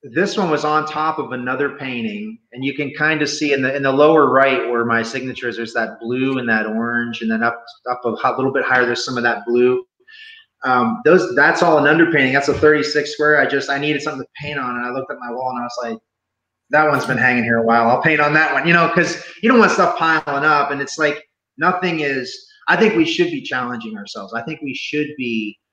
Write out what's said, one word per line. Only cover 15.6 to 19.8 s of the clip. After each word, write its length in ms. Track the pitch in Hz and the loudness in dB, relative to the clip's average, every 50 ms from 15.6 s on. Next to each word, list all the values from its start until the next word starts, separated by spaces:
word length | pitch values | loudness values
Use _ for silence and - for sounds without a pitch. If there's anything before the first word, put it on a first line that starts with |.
| 120 | -6
was 160 | 120 - 123 123 | -6 -6 -6 -6
like, 160 | 117 113 110 _ _ _ _ _ _ _ _ _ _ _ _ _ _ | -6 -8 -10 _ _ _ _ _ _ _ _ _ _ _ _ _ _
"That 180 | 139 151 156 151 | 2 4 4 4
one's 160 | 143 135 - | 2 0 0
been 120 | 131 131 117 | -2 -2 2
hanging 260 | 123 127 123 123 113 | 2 2 2 2 0
here 140 | 120 117 117 | 2 2 2
a 60 | 113 | 2
while. 240 | 113 117 117 117 113 | 4 4 4 4 4
I'll 120 | 120 - | 2 2
paint 200 | - 160 156 151 | 2 2 2 4
on 120 | 147 147 151 | 2 4 4
that 200 | 156 160 156 - | 2 2 2 0
one," 120 | 139 139 | 0 2
you 80 | 170 170 | 4 4
know, 160 | 175 165 - | 4 4 4
'cause 320 | - 180 165 165 - - - - - - | 4 2 0 0 -2 -8 -10 -16 -14 -2
you 80 | - 226 | 2 4
don't 100 | 262 240 | 6 6
want 120 | 208 - | 6 6
stuff 260 | - 196 | 4 2